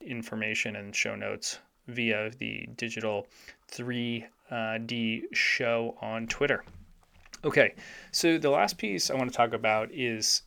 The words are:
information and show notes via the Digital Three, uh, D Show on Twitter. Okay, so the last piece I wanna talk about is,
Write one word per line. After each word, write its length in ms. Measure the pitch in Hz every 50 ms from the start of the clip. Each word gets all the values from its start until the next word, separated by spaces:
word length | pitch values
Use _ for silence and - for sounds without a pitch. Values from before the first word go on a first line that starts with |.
information 760 | - 196 127 117 113 - - 110 107 110 110 - - 113 104
and 180 | 104 101 101 101
show 200 | - 117 113 107
notes 440 | 101 104 104 101 101 - - - - - _ _ _ _
via 440 | - 120 123 120 113 107 104 107 110 117
the 300 | - 113 110 107 107 117 117 117
Digital 520 | - 120 117 113 113 110 107 104 101 101 - - - - - - _ _ -
Three, 560 | - - 123 123 123 120 120 120 117 117 117 - _ _ _ -
uh, 280 | 131 117 113 110 110 113
D 440 | 113 117 123 117 113 113 110 120 - 381
Show 640 | - - - - - - 131 117 117 117 113 117 - -
on 260 | - 113 110 113 113
Twitter. 380 | 113 - - 139 143 131 - - - - - - - - - _ _ _ - - - - - -
Okay, 300 | 151 - 147 123 101 - - - - - - - -
so 260 | - - - 170 165
the 120 | 160 151 143
last 280 | 139 156 196 202 180
piece 320 | - - 214 196 175 - -
I 60 | -
wanna 160 | 131 127 127
talk 220 | 123 - 120 117 117
about 360 | 110 117 110 107 110 110 113 -
is, 480 | 143 127 120 113 110 107 - - - -